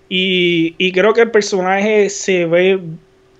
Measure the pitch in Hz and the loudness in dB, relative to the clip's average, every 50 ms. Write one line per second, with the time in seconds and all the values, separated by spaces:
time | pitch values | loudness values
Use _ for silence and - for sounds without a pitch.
0 | _ _ 196 185 185 190 185 180 175 175 175 165 160 165 165 - - 185 185 185 | _ _ -4 -2 -2 0 0 0 0 2 2 0 0 -2 -4 -8 -14 -6 -2 0
1 | 185 214 214 226 233 220 220 214 208 - - 190 180 185 190 196 202 214 220 214 | 2 2 4 2 2 2 2 0 0 0 -4 -4 -2 -2 -2 0 0 0 2 2
2 | 202 202 196 - - - 190 180 175 165 165 175 180 190 196 190 180 165 160 170 | 0 0 -2 -6 -4 -2 0 0 0 2 2 2 2 2 0 0 -4 -10 -14 -16
3 | _ _ _ _ _ _ _ _ | _ _ _ _ _ _ _ _